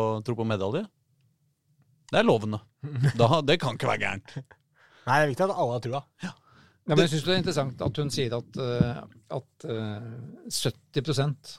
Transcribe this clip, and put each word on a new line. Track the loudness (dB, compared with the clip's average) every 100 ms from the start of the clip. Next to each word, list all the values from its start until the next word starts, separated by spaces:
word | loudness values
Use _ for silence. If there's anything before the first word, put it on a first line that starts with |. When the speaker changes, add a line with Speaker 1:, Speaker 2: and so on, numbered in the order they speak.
| 2 0
Speaker 1:
tror | -4 -4
på | -2
medalje? | 0 0 -2 -6 _ _ _ _ _ _ _ _ _ _ _ _
Det | 2
er | 4
lovende. | 2 0 -6 -10 _
Speaker 2:
<laughs> | -8 0 0 6
Speaker 1:
Da, | 6 6
det | 4 2
kan | 0 -2
ikke | -2
være | 0
gærent. | -2 -4 -10 -14 -14 -20 _ _ _ -10 2
Speaker 2:
Nei, | 4
det |
er | 4
viktig | 2
at | 0 0
alle | -2
har | -2
trua. | -4 -6 -8 _
Speaker 1:
Ja. | -12 -12 _ -20 -20 _ 2
Speaker 3:
Ja, |
men | 4 4
jeg |
synes | 2
det | 2
er | 2
interessant | 2 0 -2 -2
at | -4 -2
hun | -2
sier | -2 -2 -2
at, | -6 -6
eh, | -4 0 -2 -4 -12 -20 _
at, | -10 -10 _
eh, | -8 -6 -6 -8 -10 -12 -14 -16 -8
sytti | -2 -2 -4 _ -4
prosent | 0 0 0 -2 -10